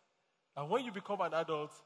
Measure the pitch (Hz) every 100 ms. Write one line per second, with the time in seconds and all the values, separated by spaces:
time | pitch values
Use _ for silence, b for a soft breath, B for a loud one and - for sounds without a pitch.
0 | _ _ _ _ _ - 147 226 240 196
1 | - 202 165 160 165 156 151 -